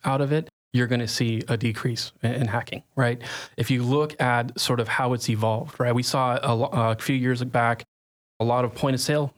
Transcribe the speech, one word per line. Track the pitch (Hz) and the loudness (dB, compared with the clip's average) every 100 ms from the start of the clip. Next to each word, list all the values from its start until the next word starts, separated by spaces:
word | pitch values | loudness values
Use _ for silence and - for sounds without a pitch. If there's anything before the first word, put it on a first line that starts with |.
| - | -2
out | 135 | 0
of | 139 | 2
it, | 156 156 _ _ | 0 -2 _ _
you're | 123 120 | 0 2
gonna | 123 113 | 0 0
see | - 117 110 - | 0 0 0 -2
a | 113 | -2
decrease | 117 107 127 113 - - | -2 -2 -4 -4 -8 -4
in, | 117 | -2
in | 127 113 | 0 0
hacking, | 117 - - - 139 | -2 -6 -12 -8 0
right? | 120 120 - - - - | 0 0 -8 -12 -10 -4
If | 117 | 0
you | 123 | 2
look | 123 147 151 - | 2 2 0 0
at | 127 120 123 - | 0 2 0 -4
sort | - 120 | -2 0
of | 107 | 0
how | - 127 | 0 0
it's | 123 - | 0 0
evolved, | 110 110 110 143 - | 0 2 0 -4 -2
right? | 123 | 0
We | 120 | 2
saw | 123 139 127 127 | 0 0 2 0
a | 135 117 | 2 0
lo-, | 135 | 2
a | 123 113 113 | 2 2 0
few | - 131 | 0 0
years | 127 120 | 2 0
back, | 123 120 117 117 - _ _ _ _ - | 0 2 2 0 -6 _ _ _ _ -2
a | 113 | 0
lot | 123 120 | 2 0
of | - | 0
point | 139 | 0
of | 127 | 0
sale | - 151 139 | 0 0 0